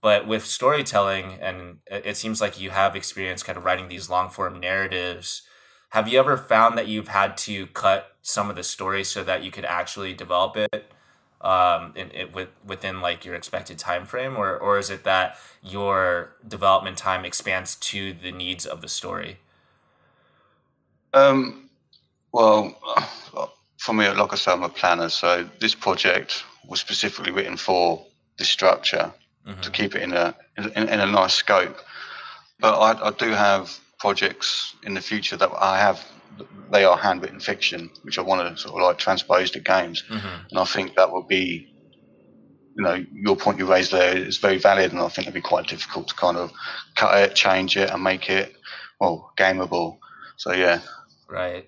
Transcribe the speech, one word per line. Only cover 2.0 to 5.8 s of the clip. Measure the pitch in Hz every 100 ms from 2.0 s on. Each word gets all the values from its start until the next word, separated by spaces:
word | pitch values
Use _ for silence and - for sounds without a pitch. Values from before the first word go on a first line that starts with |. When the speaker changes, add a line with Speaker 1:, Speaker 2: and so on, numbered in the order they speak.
| 104
Speaker 1:
it | 104
seems | 113 110
like | 104 95
you | 95
have | 95 98 95
experience | - - 95 90
kind | - 90
of | 90
writing | 92 92
these | 87 80
long-form | 90 92 - 92 90
narratives, | 90 95 95 92 90 87 - - _ _ _ _